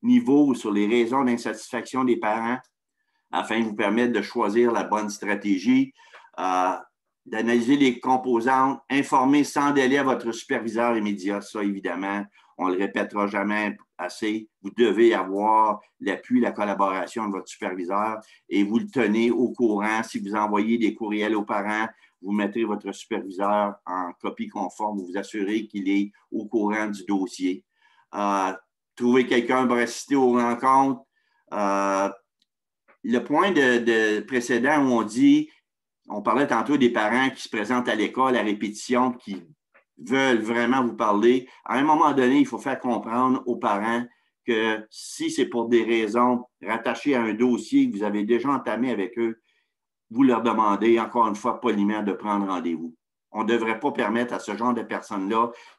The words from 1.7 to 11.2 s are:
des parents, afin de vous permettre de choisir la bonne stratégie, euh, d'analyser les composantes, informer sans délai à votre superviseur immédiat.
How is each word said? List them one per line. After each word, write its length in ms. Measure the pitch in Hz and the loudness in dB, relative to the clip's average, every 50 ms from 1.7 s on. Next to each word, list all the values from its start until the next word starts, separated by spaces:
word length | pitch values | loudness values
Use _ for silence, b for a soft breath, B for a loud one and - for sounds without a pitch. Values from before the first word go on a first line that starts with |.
| - 117 107 - - 131 131 | -10 -10 -8 -6 -4 -2 0
des 140 | 123 117 113 | 0 0 0
parents, 400 | 113 107 107 117 113 117 123 127 - _ _ _ _ _ _ _ _ _ _ _ _ _ | 0 -2 -2 -2 -2 -4 -4 -6 -8 _ _ _ _ _ _ _ _ _ _ _ _ _
afin 280 | - 90 92 - 110 113 | -6 -4 -4 -2 -2 -2
de 60 | 113 | -2
vous 100 | 110 104 | -2 -2
permettre 380 | 104 113 101 104 117 123 123 117 | -2 0 0 2 2 2 2 0
de 80 | 104 | 0
choisir 500 | 98 - - 120 113 101 101 117 120 120 | -2 -2 -2 -2 -2 0 2 4 4 4
la 120 | 113 104 92 | 2 0 -2
bonne 260 | 92 104 107 104 104 | -2 -4 -4 -4 -4
stratégie, 840 | - - - 98 104 101 - 104 98 90 90 120 127 131 135 131 - B B B B B B B B 80 | -8 -8 -6 -4 -4 -2 0 0 -2 0 2 2 4 4 2 0 -4 B B B B B B B B -6
euh, 320 | 90 92 92 92 90 92 92 - - _ _ _ _ _ _ _ _ | -4 -2 0 0 0 0 -2 -4 -8 _ _ _ _ _ _ _ _
d'analyser 500 | - - 110 113 117 120 120 117 120 143 | -8 -4 -2 0 2 2 2 2 2 2
les 240 | 143 143 131 123 123 | 4 4 2 0 0
composantes, 800 | - 131 131 127 127 127 123 113 113 135 131 131 131 135 135 131 - - | -2 0 0 0 0 0 0 0 2 2 2 2 2 2 0 -4 -6 -2
informer 540 | 131 139 135 - 151 139 131 139 143 147 139 | -2 -2 0 2 2 2 4 4 4 4 2
sans 280 | - - 151 143 143 | 2 0 0 0 2
délai 260 | 143 139 131 127 139 143 | 2 2 2 4 2 2
à 60 | 135 | 2
votre 280 | 135 120 107 - 117 | 2 0 -2 -2 -6
superviseur 640 | 110 - - - 135 117 107 113 107 113 120 120 117 | -8 -6 -6 -4 -4 -4 -4 -4 -2 0 0 2 0
immédiat. 460 | 110 104 104 101 92 | 0 -2 -2 -4 -4